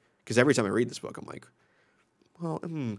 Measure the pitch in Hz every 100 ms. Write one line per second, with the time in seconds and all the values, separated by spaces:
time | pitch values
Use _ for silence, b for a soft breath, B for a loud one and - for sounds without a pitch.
0 | _ _ - 113 143 123 101 107 123 -
1 | - - - - - _ _ _ _ _
2 | _ _ _ - 170 156 170 160 135